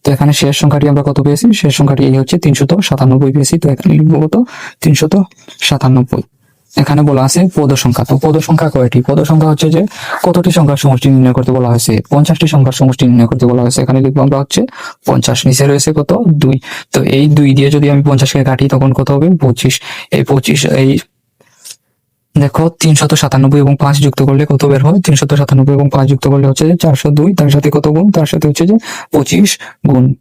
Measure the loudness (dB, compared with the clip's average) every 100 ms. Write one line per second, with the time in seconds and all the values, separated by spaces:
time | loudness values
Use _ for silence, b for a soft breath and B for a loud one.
0 | -2 0 0 2 0 0 0 2 0 0
1 | 0 -2 0 0 0 0 0 0 0 0
2 | 0 0 0 0 0 0 0 -2 -2 0
3 | 2 2 2 0 0 0 -2 -2 0 2
4 | 2 2 0 -2 -4 B B B -2 0
5 | 0 0 -2 B B B -2 0 2 0
6 | 0 -4 -8 _ _ _ _ -4 -2 0
7 | 2 2 0 0 0 0 0 0 0 -2
8 | -2 -2 0 -2 0 0 0 0 0 0
9 | 0 -2 0 2 2 0 0 0 -2 B
10 | B B -2 0 0 0 0 0 0 0
11 | 2 2 2 0 -2 -2 0 0 0 -2
12 | 0 0 0 0 0 2 0 0 -2 0
13 | 2 2 2 0 0 0 0 -2 -2 0
14 | 0 0 0 0 -2 -4 -4 B B B
15 | -4 -2 -2 -2 0 0 0 0 0 -2
16 | -2 -2 0 0 0 -2 B B B -4
17 | -2 0 2 2 2 2 2 2 2 2
18 | 2 0 0 0 -2 0 0 0 0 0
19 | -2 0 2 2 0 0 -2 -4 B B
20 | B -4 0 -2 0 -2 0 0 2 0
21 | -4 _ _ _ B B B B _ _
22 | _ _ _ -2 -2 0 -4 -2 0 0
23 | 0 0 0 2 2 2 2 0 0 2
24 | 0 0 0 0 0 0 0 2 2 0
25 | 0 -2 0 0 2 2 2 2 0 0
26 | 0 0 0 0 0 0 0 0 0 0
27 | 0 0 0 0 0 0 0 -2 0 0
28 | 2 0 0 -2 -2 0 0 0 B B
29 | B -4 -2 0 0 -2 B B 0 2
30 | 0 -2